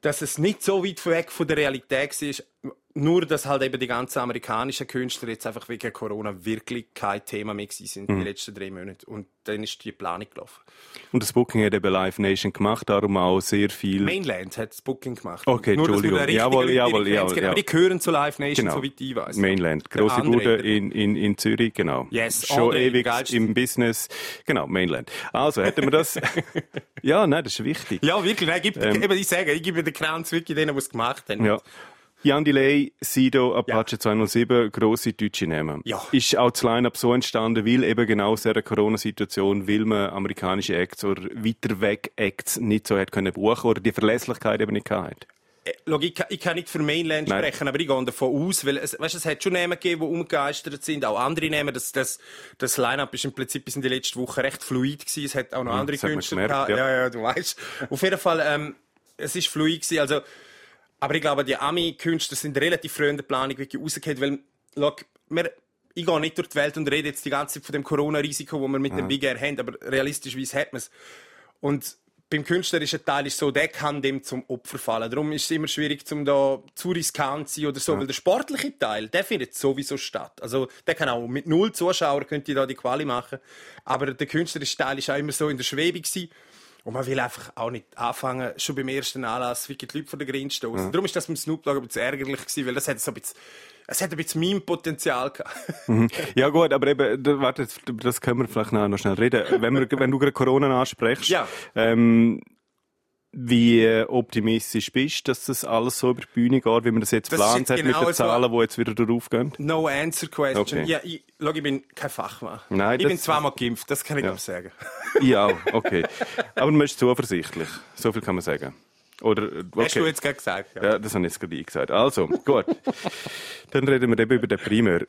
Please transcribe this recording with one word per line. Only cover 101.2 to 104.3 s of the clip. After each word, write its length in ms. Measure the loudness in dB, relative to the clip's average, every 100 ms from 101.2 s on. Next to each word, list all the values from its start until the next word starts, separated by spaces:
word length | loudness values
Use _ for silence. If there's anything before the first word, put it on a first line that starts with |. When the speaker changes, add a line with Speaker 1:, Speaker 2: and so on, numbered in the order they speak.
| 2
Speaker 1:
Ja. 180 | 2 0 -8 -8
Speaker 2:
ähm, 680 | 2 4 6 6 8 6 2 -8 _ _ _ _ _ _ _ _
wie 540 | -12 2 6 8 8 8 4 2
optimistisch 840 | 0 0